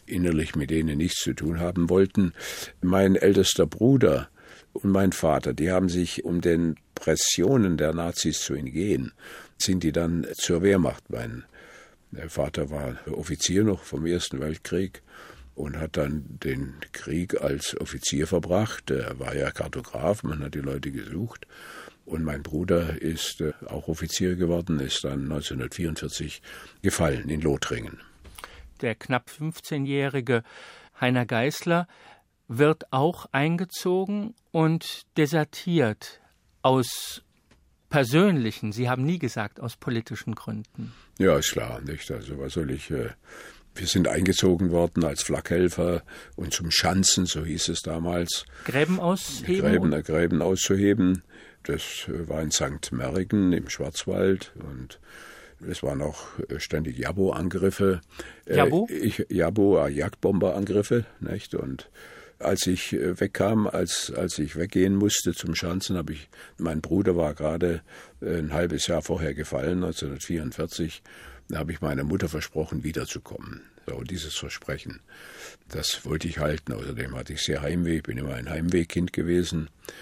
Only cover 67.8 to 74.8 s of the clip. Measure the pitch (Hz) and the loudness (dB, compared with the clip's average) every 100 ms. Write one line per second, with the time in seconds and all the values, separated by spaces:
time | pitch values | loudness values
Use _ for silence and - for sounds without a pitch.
67.8 | - - - - 104 85 76 78 87 76 | -6 -20 -20 -10 -4 -2 -2 0 0 -2
68.8 | - 82 - 85 76 71 76 67 73 90 | 0 -2 -2 -2 -2 -4 -6 -4 -2 0
69.8 | 87 80 71 69 - 85 76 - 82 - | -2 -4 -8 -8 -6 -4 -4 -6 -8 -4
70.8 | 82 - - - - - - 80 78 78 | -6 -6 -20 -20 -20 -20 -10 -6 -6 -4
71.8 | 76 67 71 95 82 78 - 78 78 76 | -4 -2 -2 -2 -2 -4 -6 -6 -4 -4
72.8 | 76 76 71 - - - - - - - | -4 -6 -6 -10 -12 -14 -14 -16 -18 -18
73.8 | - 62 62 - 76 - 71 - - 71 | -12 -10 -8 -8 -8 -8 -8 -10 -8 -8